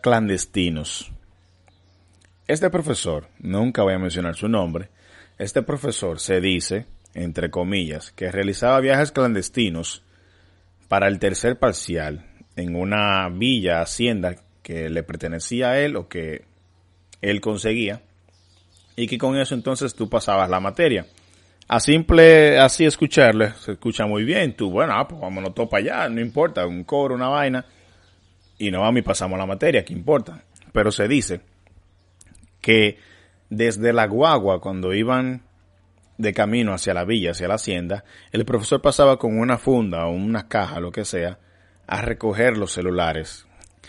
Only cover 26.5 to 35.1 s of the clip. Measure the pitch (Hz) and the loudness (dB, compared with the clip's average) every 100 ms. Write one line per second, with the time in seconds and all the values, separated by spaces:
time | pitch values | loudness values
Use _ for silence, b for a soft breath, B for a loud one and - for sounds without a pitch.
26.5 | - 90 87 90 143 139 123 127 147 139 | 0 -4 -6 -4 -2 0 -2 -2 0 0
27.5 | 127 - b b b b b _ _ _ | -2 -6 b b b b b _ _ _
28.5 | - 104 92 107 120 104 95 92 92 95 | -8 -4 0 2 2 0 -2 -4 -4 -6
29.5 | 98 156 127 - 87 85 147 110 165 _ | -2 0 0 -4 -6 -2 -2 -2 -16 _
30.5 | _ - 113 104 - 104 139 - 87 - | _ -6 -2 -2 0 0 0 -2 -8 -12
31.5 | _ _ _ _ _ _ _ - - - | _ _ _ _ _ _ _ -20 -20 -20
32.5 | _ - 113 104 b b b b b - | _ 2 4 4 b b b b b -8
33.5 | 107 117 101 117 117 107 110 160 143 98 | -2 0 2 2 2 2 2 2 4 2
34.5 | 92 98 92 92 98 113 | -2 -4 -6 -2 -2 0